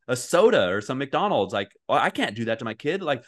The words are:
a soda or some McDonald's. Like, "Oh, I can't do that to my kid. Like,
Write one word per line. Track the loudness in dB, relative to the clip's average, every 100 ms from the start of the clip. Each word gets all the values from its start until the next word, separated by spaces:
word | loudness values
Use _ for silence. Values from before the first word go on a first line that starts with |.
| -6
a | -6
soda | 0 4 6 4 2
or | 0
some | -4 -6
McDonald's. | -2 -2 0 0 0
Like, | -2 -6 _ -2
"Oh, | 2
I | 2
can't | 0 -4 -4
do | -4
that | -4
to | -6
my |
kid. | -6 -4 -2
Like, | -2 -4